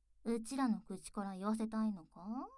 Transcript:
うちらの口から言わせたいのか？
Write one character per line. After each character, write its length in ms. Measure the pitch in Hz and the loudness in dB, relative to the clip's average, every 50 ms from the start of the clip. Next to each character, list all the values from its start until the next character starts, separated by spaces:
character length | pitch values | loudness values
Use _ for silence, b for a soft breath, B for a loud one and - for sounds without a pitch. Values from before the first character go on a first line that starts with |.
| _ _ - - - | _ _ -16 -6 0
う 160 | 233 233 226 | 0 0 0
ち 140 | 226 - 269 | 0 -2 0
ら 120 | 269 269 | 2 4
の 140 | 226 202 185 | 4 4 2
口 300 | - - 190 185 - - | 0 -6 -8 -8 -8 -6
か 120 | - 214 196 | -4 -4 -4
ら 100 | 196 190 | -2 -2
言 120 | 185 196 | -2 0
わ 80 | 214 220 | 2 2
せ 100 | 220 220 | 2 0
た 180 | 220 226 220 220 | 0 2 2 2
い 80 | 214 | 2
の 120 | 202 170 156 | 0 -2 -6
か？ 440 | - - 170 180 214 226 262 359 453 539 | -14 -16 -12 -8 -6 -4 -4 -6 -8 -10